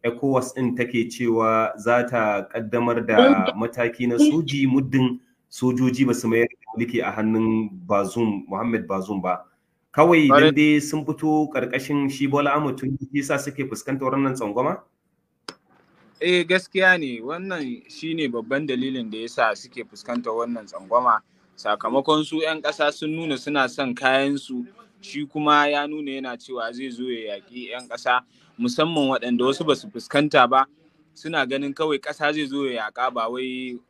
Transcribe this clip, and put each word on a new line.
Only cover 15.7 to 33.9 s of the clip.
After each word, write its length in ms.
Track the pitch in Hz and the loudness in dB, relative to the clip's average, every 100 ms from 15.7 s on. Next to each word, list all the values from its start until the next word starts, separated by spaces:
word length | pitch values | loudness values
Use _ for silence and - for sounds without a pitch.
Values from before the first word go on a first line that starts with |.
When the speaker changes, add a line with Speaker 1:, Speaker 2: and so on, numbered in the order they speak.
| _ _ _ _ _ | _ _ _ _ _
Speaker 2:
Eh, 240 | 165 180 170 | 0 2 2
gaskiya 500 | 185 - 190 185 180 | 0 0 2 4 4
ne. 200 | 143 117 | 0 -8
Wannan 640 | 117 170 190 180 135 120 _ | -8 -8 -8 -6 -6 -10 _
shi 240 | - 160 | -12 -6
ne 140 | 165 143 | -4 -2
babban 360 | 120 110 139 151 | -4 -2 -4 -2
dalilin 440 | 127 131 131 113 | -4 -2 -6 -8
da 60 | 110 | -8
ya 100 | 117 | -8
sa 260 | - 117 | -2 -2
suke 300 | 104 - - 113 | -2 -10 -14 -16
fuskantar 420 | 107 - 120 120 | -16 -8 -6 -4
wannan 320 | 113 117 117 101 | -4 -4 -8 -10
tsangwama. 540 | 85 95 117 123 110 _ _ _ - | -16 0 2 4 0 _ _ _ -10
Sakamakon 680 | 107 104 110 131 135 156 | -4 -2 0 -2 2 0
su 160 | 151 160 | 0 -2
ƴan 220 | 156 160 | -2 -2
ƙasa 300 | 147 151 147 | -4 0 -2
sun 180 | 147 156 160 | 0 -6 -4
nuna 220 | 165 131 | -4 -4
suna 300 | 143 147 131 | -2 0 0
son 240 | 123 135 | -2 -6
kayansu, 720 | 123 131 131 139 139 - 123 123 - - _ | 0 2 2 2 -2 -6 -10 -10 -16 -20 _
shi 240 | - 143 143 | -12 -10 -6
kuma 400 | 151 151 147 147 | -2 4 4 4
ya 180 | 147 147 | 2 -2
nuna 240 | 151 143 | -6 -8
yana 260 | 135 127 123 | -8 -8 -12
cewa 320 | - 123 113 | -10 -6 -6
zai 160 | 120 135 | -6 -10
zo 140 | 120 127 | -8 -6
ya 240 | 117 110 101 | -6 -6 -10
yaƙi 340 | _ 123 110 120 | _ -14 -10 -12
ƴan 140 | 123 | -10
ƙasa, 320 | 120 - 123 - _ _ - | -6 0 0 0 _ _ -4
musamman 520 | 120 123 160 160 139 | -2 0 0 2 2
waɗanda 320 | 131 120 120 | 0 0 2
wasu 220 | 123 139 160 | 2 0 0
ba 80 | 131 | 0
su 140 | 104 | -2
fuskanta 600 | 120 - 143 151 147 120 | -16 -2 0 4 4 6
ba. 160 | 131 135 _ _ _ _ | 4 0 _ _ _ _
Suna 320 | _ 160 165 127 | _ -6 -2 -2
ganin 280 | 135 143 139 | -2 -4 -4
kawai 240 | 160 143 | -2 -2
ƙasa 320 | 147 151 147 | -4 -2 -2
zai 120 | 151 143 | -2 -4
zo 160 | 139 135 | -4 -4
ya 220 | 120 107 | -4 -6
yaƙa, 260 | 120 127 | -4 -4
ba 140 | 123 113 | -2 -4
wai 460 | 123 131 127 127 123 _ | -4 -6 -8 -10 -12 _